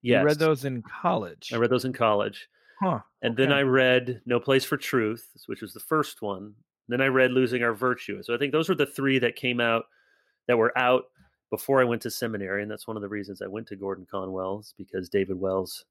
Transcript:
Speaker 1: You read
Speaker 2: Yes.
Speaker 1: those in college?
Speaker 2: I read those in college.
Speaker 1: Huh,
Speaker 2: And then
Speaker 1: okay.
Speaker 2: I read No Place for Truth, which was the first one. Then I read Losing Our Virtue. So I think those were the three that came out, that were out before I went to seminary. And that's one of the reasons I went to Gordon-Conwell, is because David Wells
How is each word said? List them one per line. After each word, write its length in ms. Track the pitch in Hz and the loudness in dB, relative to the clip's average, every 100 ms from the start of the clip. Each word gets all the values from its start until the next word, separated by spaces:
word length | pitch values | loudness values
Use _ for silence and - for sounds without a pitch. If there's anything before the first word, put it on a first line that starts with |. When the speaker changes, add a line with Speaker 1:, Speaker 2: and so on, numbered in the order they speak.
Speaker 1:
You 160 | 120 113 | 4 4
read 60 | 147 | 6
Speaker 2:
Yes. 80 | 151 | 4
Speaker 1:
those 260 | 160 143 | 2 2
in 180 | 135 127 | -2 -6
college? 680 | 107 - 175 170 95 - - | -8 -4 -2 -2 -4 -12 -6
Speaker 2:
I 40 | 117 | 0
read 140 | 117 | 2
those 140 | 127 | 2
in 80 | 131 | 0
college. 560 | 120 113 104 104 101 - _ _ _ | 2 2 4 0 -6 -18 _ _ _
Speaker 1:
Huh, 200 | 190 135 - _ | -2 -2 -6 _
Speaker 2:
And 160 | 123 117 | -4 2
then 140 | 135 | 2
Speaker 1:
okay. 60 | 143 | 4
Speaker 2:
I 40 | |
read 600 | 135 131 127 127 123 120 - | 4 4 6 4 2 -8 -2
No 140 | 120 | -2
Place 240 | 120 135 | 2 2
for 120 | - 143 | 2 -4
Truth, 520 | - 131 107 117 - _ - | 0 0 0 -2 -10 _ -14
which 140 | 113 | -12
was 120 | 107 | -12
the 60 | 110 | -14
first 420 | - 156 143 - | -2 0 0 -4
one. 320 | 104 196 104 107 _ _ - | -6 -6 -8 -18 _ _ -6
Then 120 | 123 | 0
I 60 | 135 | 2
read 240 | 131 127 | 4 4
Losing 320 | 127 127 123 | 4 2 2
Our 120 | 120 | -2
Virtue. 480 | 107 127 123 - 98 | 0 -2 -2 -6 -10
So 120 | 95 | -6
I 40 | 120 | -4
think 140 | 143 | 0
those 160 | 151 160 | 0 0
were 60 | |
the 120 | 180 143 | 0 0
three 320 | - 139 131 | 0 0 2
that 160 | 117 - | 0 -2
came 240 | 127 120 | -4 0
out, 240 | 120 113 - _ _ _ _ _ - | 2 0 -2 _ _ _ _ _ 0
that 80 | 123 | 4
were 180 | 113 127 | 4 2
out 280 | 123 127 - _ _ _ _ | 4 2 0 _ _ _ _
before 300 | - - 135 | -8 0 4
I 40 | |
went 180 | 123 117 | 4 0
to 80 | 117 | -4
seminary. 500 | - 117 107 98 101 | -6 -6 -4 -4 -4
And 80 | 104 | -4
that's 160 | 107 - | -10 -10
one 80 | 110 | -10
of 60 | |
the 60 | 101 | -8
reasons 320 | 104 98 95 | -8 -10 -10
I 60 | 98 | -10
went 220 | 104 113 | -10 -12
to 80 | 98 | -10
Gordon-Conwell, 840 | 98 92 90 98 95 95 92 101 | -8 -8 -8 -8 -6 -6 -6 -6
is 140 | 107 - | -10 -20
because 320 | 95 98 92 | -10 -8 -2
David 300 | 101 95 92 | -2 -2 -2
Wells 460 | 95 95 90 - - | -2 -2 -4 -10 -18